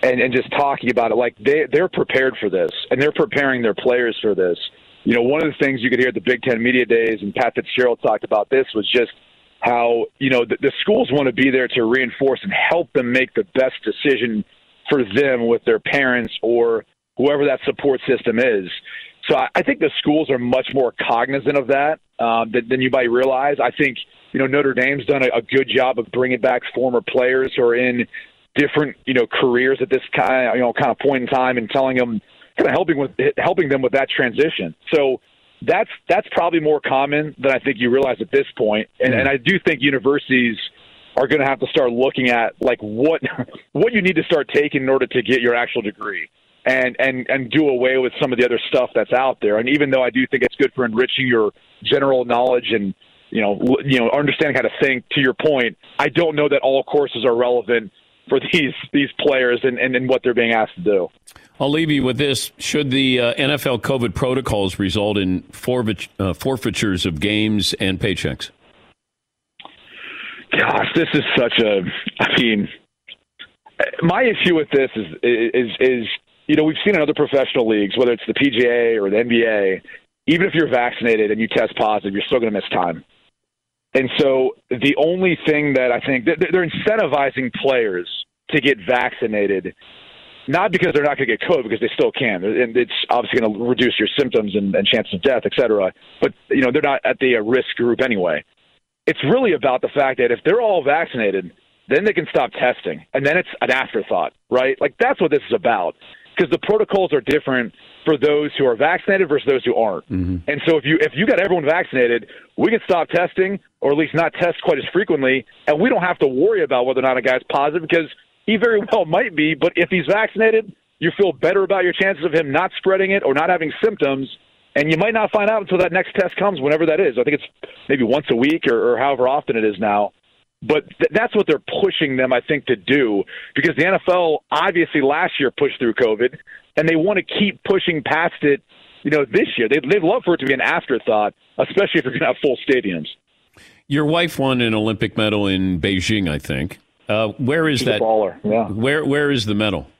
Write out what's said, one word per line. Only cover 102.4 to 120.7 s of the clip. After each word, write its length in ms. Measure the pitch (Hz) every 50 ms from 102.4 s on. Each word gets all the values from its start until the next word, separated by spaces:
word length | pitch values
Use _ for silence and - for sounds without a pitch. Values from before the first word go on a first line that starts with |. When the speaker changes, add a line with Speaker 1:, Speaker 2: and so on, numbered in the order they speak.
| 139 139 -
Speaker 1:
testing, 520 | - - 123 123 - - 95 78 76 - _ _
and 140 | 135 135
then 100 | 139 156
it's 120 | 180 175 - - -
an 120 | 120 117 127
afterthought, 600 | 131 127 113 - 113 95 - 107 90 80 65 _ _ _ _
right? 300 | - 127 127 135 135 -
Like, 140 | - 147 - _
that's 200 | 233 254 277 -
what 120 | 190 156 147
this 100 | 143 - -
is 60 | -
about, 420 | 104 - 120 117 101 87 80 - _ - - - - - - _
'cause 120 | - 180 139
the 80 | 170 165
protocols 540 | - - 208 220 220 - - 202 190 170 -
are 80 | 139
different 540 | 120 - 147 151 - - 131 127 120 107 - _ - - - - -
for 120 | - 156
those 340 | 139 - 151 147 147 151 147 - -
who 80 | 139
are 100 | 127 117
vaccinated 520 | 110 139 156 175 180 - - 196 190 190 147
versus 200 | 147 139 - 143
those 160 | 135 127 -
who 100 | - -
aren't. 340 | - 113 110 92 78 - _
Speaker 2:
Mm-hmm. 380 | - 92 90 90 92 87 - -
Speaker 1:
And 120 | 147 143 -
so 100 | - 165
if 80 | 151 -
you, 140 | 139 156 170
if 120 | - 156 -
you 120 | 135 202
got 140 | 220 247 170
everyone 240 | 185 202 175 180 147
vaccinated, 640 | 135 160 175 175 - - 131 123 120 120 117 107 - - - - _ _
we 140 | - 127 175
can 100 | 226 214 -
stop 240 | - 190 170 156 -
testing, 500 | - 170 180 170 - - 185 190 202 190 _ _ _ _
or 100 | - 139
at 80 | 147 147
least 160 | 160 143 -
not 180 | 156 165 156 -
test 260 | - 175 175 160 - -
quite 160 | - 165 139
as 60 | 160 - -
frequently, 520 | 175 214 - 170 147 135 131 131 135 120 _ _ _ _
and 140 | - 151 151
we 80 | 196 254
don't 140 | 269 202 175
have 160 | 180 175 -
to 100 | 165 139
worry 340 | 127 127 156 208 226 196 160
about 240 | 131 139 123 123
whether 140 | 131 131 131
or 20 | 131
not 140 | 131 127
a 60 | 127 117
guy's 200 | 131 127 127 - _
positive, 400 | - 143 139 147 147 175 - -
because 200 | - 170 160 143 - _ _ _ _ _ _
he 120 | - 214
very 240 | 214 196 233 220 208 202 214 -
well 120 | 220 180
might 300 | 156 156 190 262 240 175
be, 180 | 151 151 156 160
but 180 | 135 139 175 -
if 120 | - 175 -
he's 160 | 190 185 156
vaccinated, 640 | 143 190 208 220 214 - 196 220 220 220 220 220 208